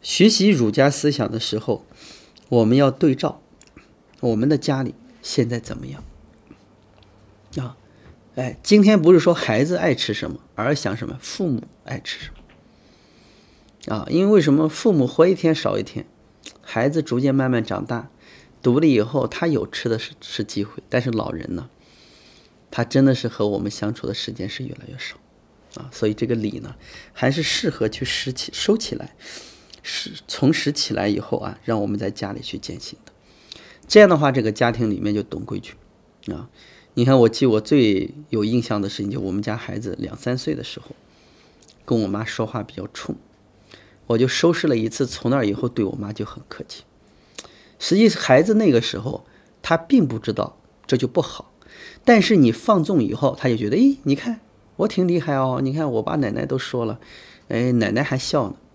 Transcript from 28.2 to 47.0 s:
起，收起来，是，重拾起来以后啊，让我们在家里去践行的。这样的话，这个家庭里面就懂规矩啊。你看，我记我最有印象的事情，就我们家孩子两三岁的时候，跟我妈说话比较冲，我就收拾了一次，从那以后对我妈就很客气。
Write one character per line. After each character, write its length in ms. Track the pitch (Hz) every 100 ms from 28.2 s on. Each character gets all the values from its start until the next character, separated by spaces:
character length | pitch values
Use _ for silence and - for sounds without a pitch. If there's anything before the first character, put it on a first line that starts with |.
| -
起， 200 | 127 -
收 220 | - - 220
起 180 | -
来， 220 | - - _ - - - - - -
是， 300 | - - - - -
重 240 | - 139
拾 180 | 160 -
起 220 | 147 -
来 160 | 101 98
以 100 | 98
后 200 | - -
啊， 200 | 98 98
让 160 | - 113
我 60 | 104
们 120 | 101
在 120 | 98
家 220 | - 98
里 80 | 101
去 180 | 117 -
践 200 | - 87
行 200 | - - -
的。 60 | _ _ _ _ - - - -
这 120 | 208
样 80 | 202
的 80 | 165
话， 140 | 147
这 120 | 131
个 100 | 107
家 180 | 104 120
庭 200 | 113 113
里 100 | 95
面 140 | 101
就 80 | 104
懂 220 | - -
规 140 | - 98
矩 160 | - - _ _ _ _ -
啊。 160 | 82 123 _ - - _
你 100 | -
看， 120 | 120 135
我 80 | 117
记 180 | 113 135
我 140 | 107
最 520 | - 147 113 95 - 147 151
有 160 | 113
印 160 | 107 120
象 220 | 113 104
的 60 | 101
事 140 | -
情， 80 | 101
就 100 | 127
我 100 | 95
们 100 | 95
家 160 | 107 117
孩 220 | - 104
子 180 | 113 -
两 160 | - -
三 200 | - 127
岁 160 | -
的 120 | 139
时 160 | - -
候， 80 | - - _ _ _ _ _ _ - _
跟 180 | - 120
我 60 | 101
妈 160 | 101
说 200 | 113 -
话 180 | 110 120
比 120 | 104
较 120 | - 95
冲， 220 | - - - _ _ _ _ _ - _ _ _
我 100 | 117
就 80 | 127
收 260 | - 165
拾 140 | 170 165
了 100 | 120
一 120 | 113
次， 180 | - 127
从 240 | - 120
那 140 | 135
以 80 | 107
后 160 | 101 123
对 160 | -
我 80 | 98
妈 200 | - 101
就 120 | 107
很 180 | 104 - -
客 160 | - -
气。 140 | - _ _